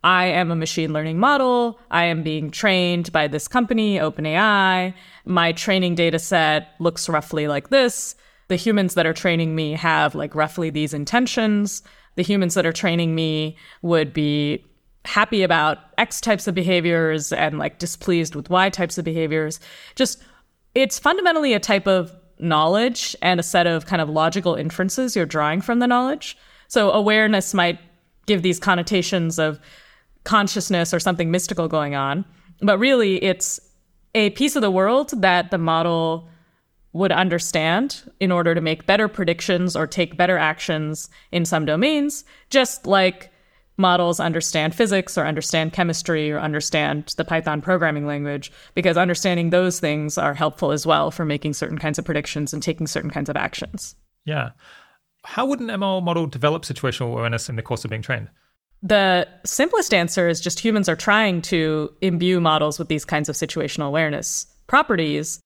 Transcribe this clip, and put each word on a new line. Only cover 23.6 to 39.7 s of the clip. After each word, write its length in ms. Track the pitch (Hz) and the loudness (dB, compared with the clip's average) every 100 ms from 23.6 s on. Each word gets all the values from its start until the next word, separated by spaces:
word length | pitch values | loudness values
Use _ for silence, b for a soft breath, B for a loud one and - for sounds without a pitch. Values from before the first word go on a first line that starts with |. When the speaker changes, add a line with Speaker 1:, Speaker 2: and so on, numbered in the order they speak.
| 170 | 2
Speaker 1:
of 220 | 165 165 | 0 -2
kind 160 | 180 | -2
of 60 | 151 | 0
logical 440 | 156 160 196 175 | 0 0 0 -2
inferences 640 | 160 160 - 190 - 254 208 | -2 -4 -2 -2 -2 -2 -2
you're 100 | 160 | -2
drawing 360 | 156 147 170 | 0 0 -2
from 180 | - 240 | 0 0
the 80 | 247 | 2
knowledge. 500 | 247 254 294 - - b b b | 2 0 -4 -10 -16 b b b
So 240 | 247 208 | 2 4
awareness 640 | 214 208 214 214 208 - 196 | 4 4 4 4 2 0 0
might 240 | 175 170 - _ _ _ - | 0 0 -12 _ _ _ -2
give 160 | 202 | 2
these 160 | 180 170 | 2 0
connotations 800 | - 180 170 196 170 190 165 165 | 2 0 2 0 0 -2 -2 0
of 200 | 156 147 b b b b b _ - | -2 -2 b b b b b _ 0
consciousness 680 | 220 202 208 - 180 170 | 2 2 -2 -2 -2 0
or 80 | 175 | 0
something 300 | 185 175 165 | 0 0 0
mystical 380 | 180 - 180 165 | 0 -2 -4 -2
going 260 | 160 143 | -2 -2
on. 320 | 139 139 151 - b b - | -2 -2 -2 -6 b b -2
But 200 | 202 196 | 2 4
really, 440 | 254 254 208 190 | 4 4 2 2
it's 360 | 190 185 - - _ _ _ _ _ 226 | 0 0 -4 -8 _ _ _ _ _ 0
a 160 | 202 | 0
piece 240 | 202 285 294 | 2 0 2
of 80 | |
the 80 | 208 | 2
world 400 | 185 190 254 285 240 | 2 2 2 0 0
that 300 | 190 180 175 | 4 2 2
the 80 | 185 | -2
model 680 | 165 165 170 165 165 165 165 b b b b _ _ | 0 2 2 0 0 -4 -8 b b b b _ _
would 180 | 165 196 | -2 0
understand 920 | 170 185 170 - 170 160 180 269 - - _ | 2 2 0 -2 0 0 0 -2 -8 -16 _
in 120 | 190 | 0
order 240 | 175 170 165 | 2 2 0
to 40 | |
make 280 | 160 160 - | 0 -2 2
better 200 | 202 214 | 2 2
predictions 680 | 208 175 170 - 180 180 | 0 -2 -2 0 0 0